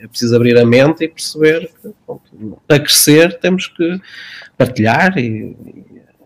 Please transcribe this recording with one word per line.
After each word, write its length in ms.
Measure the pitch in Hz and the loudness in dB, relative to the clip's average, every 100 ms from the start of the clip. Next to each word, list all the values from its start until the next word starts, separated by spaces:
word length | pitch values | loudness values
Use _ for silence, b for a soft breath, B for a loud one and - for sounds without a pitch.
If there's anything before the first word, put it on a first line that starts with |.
é 60 | 110 | -16
preciso 300 | - 120 117 | -8 0 2
abrir 200 | 120 120 | 4 4
a 80 | |
mente 380 | 120 123 143 160 | 4 4 2 0
e 60 | 160 | -8
perceber 600 | - - 156 156 165 - _ | -10 -12 0 0 0 -6 _
que, 60 | 214 - - | -20 -20 -18
pronto, 160 | 143 _ 107 107 - - | -18 _ -18 -16 -12 0
para 100 | 147 | 0
crescer 580 | 147 - - 151 170 202 | 0 0 4 4 4 0
temos 260 | 180 185 - | -4 -4 -6
que 340 | - 165 185 B B B B B - | -6 -6 -6 B B B B B -4
partilhar 640 | 123 - 110 139 185 185 | -2 0 0 2 0 -2
e, 380 | 117 110 110 - - | -6 -8 -10 -16 -20
e 220 | - - - _ _ | -20 -20 -20 _ _